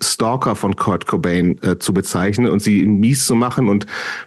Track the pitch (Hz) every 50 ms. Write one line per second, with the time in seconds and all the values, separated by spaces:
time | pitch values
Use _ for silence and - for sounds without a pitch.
0 | - - - - 117 113 127 135 - 123 104 - - 98 92 - - 104 90 85
1 | - - 107 87 - 90 87 90 87 90 80 - - 92 90 - - - 92 95
2 | 95 - - 90 92 104 104 123 120 113 - 101 - 107 104 92 - 107 107 95
3 | 110 123 139 131 - - 123 117 120 123 - 135 123 101 101 104 104 - - -
4 | - - - - -